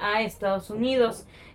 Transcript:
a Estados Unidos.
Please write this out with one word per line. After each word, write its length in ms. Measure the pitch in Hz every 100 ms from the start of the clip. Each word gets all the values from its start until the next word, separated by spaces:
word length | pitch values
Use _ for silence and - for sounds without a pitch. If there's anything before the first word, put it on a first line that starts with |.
a 220 | 202 220
Estados 480 | 208 - 202 196 190
Unidos. 540 | 214 254 262 226 - - - -